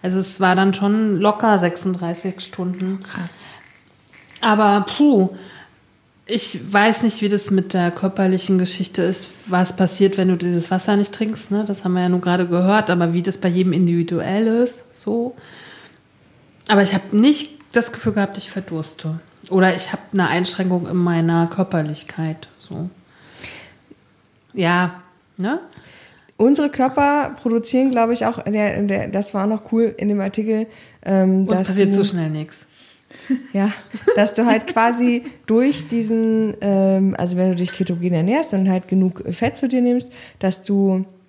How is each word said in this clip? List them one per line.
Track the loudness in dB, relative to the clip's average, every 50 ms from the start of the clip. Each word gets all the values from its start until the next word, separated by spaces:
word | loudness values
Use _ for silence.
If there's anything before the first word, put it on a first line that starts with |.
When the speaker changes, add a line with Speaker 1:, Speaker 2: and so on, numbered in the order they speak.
Speaker 1:
Also | -2 -2 -2 -2
es | -2 -4 -2 0
war | 2 2 4
dann | 4 4 2 2
schon | 2 0 0 2 2 2 0 0 2
locker | 2 2 2 2 2 2 4 4
sechsunddreißig | 2 0 -2 -2 -4 -4 -4 -4 -4 -6 -6 -6 -8 -10 -8 -8
Stunden. | -14 -14 -8 -6 -6 -6 -4 -4 -4 -6 -6 -8
Speaker 2:
Krass. | -10 -12 -12 -10 -10 -12 -12 -16 -20 -20 -20 -20 -20 -20 -20 -20 _ _ _ _ _ -20 -20 -20 -20 -20 -12 -2
Speaker 1:
Aber | 2 2 4 4 4 4 4 4 0
puh, | -2 0 4 4 6 6 6 4 2 -2 -8 -18 -20 -20 -20 -20 -20 _ _ _ _ _ _ _ _ _ _ _
ich | -4 -4 -4 -4 -6 -8 -10 -10 0
weiß | 2 2 4 4 2 2 0
nicht, | -2 0 0
wie | -2 0
das | 0 -2 0 0
mit | 0 0 0 0
der | -2 0 0 0
körperlichen | -2 -2 -4 -4 -2 0 0 2 2 0 0 0 2 2
Geschichte | 2 0 -2 -6 -6 -6 -2 -2
ist, | -2 -2 -2 -4 -10 -16 -18 -20 -8
was | -2 0 0 0 0 2
passiert, | 0 0 0 2 2 2 2 2 2
wenn | 2 2
du | 2
dieses | 0 0 0 0 -2 -2 -2
Wasser | -4 -2 0 0 2
nicht | 2 0 -2 -2
trinkst, | -6 -4 -4 -4 -8 -6 -4
ne? | -4 -4 -2
Das | -4 -6 -4 -2
haben | -2 0
wir | 0
ja | 2 2
nur | 0 0
gerade | 0 0 0 0 0
gehört, | 0 0 2 2 4 4 4 2 2
aber | 2 2 2 2 0
wie | 0
das | -2 -2 -4 -2
bei | -2 0
jedem | 0 2 0 2
individuell | 2 2 2 2 2 0 0 -2 -2 -4 -2 -2 -2 0 0
ist, | 0 2 2 0 -2 -2 -12 -20 -20
so. | -20 -12 -6 -4 -4 -4 -4 -6 -10 -14 -20 -20 -20 -20 -20 -20 -20 -20 -20 -20 _ _ _ _ _ _ _ _ _ _ _ _ _ _ _ 2
Aber | 4 4
ich | 4 2 0
hab | -4 -4 0 2
nicht | 4 4 4 4 2 -2 -12 -16 -20 -20 _
das | -2 -2 -2 -2
Gefühl | -10 -4 -4 -2
gehabt, | 0 0 -2 -2 -4
ich | -12 -14 -10
verdurste. | -10 -10 -10 -8 -8 -8 -8 -10 -14 -10 -8 -8 -8 -8 -10 _ _ _ -10 0
Oder | 2 4 4 4 2
ich | 0 -6 -8
hab | -8 -10 -10 -4
eine | -2 0 0
Einschränkung | 2 0 0 0 -2 -2 -2 -2 0 0 -2 -2 -2
in | 0
meiner | 0 2 2 2 2 2 2 2 2 2
Körperlichkeit, | 0 0 -2 -2 0 0 -2 -2 -2 -6 -10 -12 -14 -8 -6 -6 -6 -6 -8 -14 -20 _
so. | -20 -18 -14 -10 -10 -10 -10 -12 -16 _ _ _ _ -20 -20 -20 -20 -20 -18 -18 -20 -20 -20 -20 _ _ _ -20 _ _ _ _ _ _ _ _ _ _ _
Ja, | _ -2 0 2 2 2 0 -2 -4 -10 -20 _ _ _ _ _ _
ne? | -6 -4 -4 -4 -4 -8 -14 -20 -20 -20 -20 -20 -20 -20 -20 _ _ _ _ _
Speaker 3:
Unsere | 2 4 4 4 4 2 -2
Körper | 0 0 -2 0 2 2 2 2 2 0 -2 -4 -6 -6
produzieren, | -4 0 0 0 -2 0 0 2 2 2
glaub | 2 2 2 2
ich, | 0 0 -2
auch, | -4 -4 -4 -6
der, | -4 -2 0 0 0 0 -2
der, | -2 -2 -2 -2 -4 -2
das | -4 -4 -4 -2
war | -4 -2 0
noch | 0 -2 -2 -4 -2
cool | 0 2 2 2 0
in | -2 -2 -2
dem | 0 0
Artikel, | -2 -4 -4 -4 -2 -2 -2 -2 -2 -6 -10 -20 -20 -20 -20 _ -4
ähm, | 0 2 4 4 4 4 2
Speaker 1:
Uns | 2 2
Speaker 3:
dass | 2 0 0 0
Speaker 1:
passiert | 2 2 2 4
Speaker 3:
du | 4
Speaker 1:
so | 2 0
schnell | 0 0 -2 -4 -4
nix. | -4 -6 -8 -10 -14 -20 -20 _ _ -20 -20 -20 -20 _ _ _ -20 -20 -6 -4 -4 -4 -4 -6
Speaker 3:
Ja, | -2 0 0 0 -2 -6 -16 -16 -16 -2 0 2 4
dass | 4 2 2 2
du | 0 2
halt | 4 2 2 0
quasi | 0 0 2 2 2 2 2 2 2 2 0 -4 -8 -18 -16 _
durch | 2 2 4 4 2 0 -2 -6 -4
diesen, | -4 -2 -2 0 0 0 2 2 2 2 0 -2 -2 -4
ähm, | -2 0 2 4 4 4 4 4 2 2 0 0
also | -4 -2 0
wenn | 2 2 2
du | 2
dich | 0 -2 -4
ketogen | -2 -4 -4 -2 -2 -2 -2 0
ernährst | 0 0 0 2 0 0 -2 -2 0
und | 0 2 2
halt | 0 0 -2
genug | 0 2 2 2 2 0 -4 -8 -8 -4
Fett | -2 -2 -4 -2
zu | -2 -4 -2
dir | 0 2
nimmst, | 2 2 0 0 -2 -6 -18 -20 -20 -20 _ _
dass | -2 -2 -2 -4
du | -4 -2 0 2 2 2 2 0 -4 -6 -12 _ _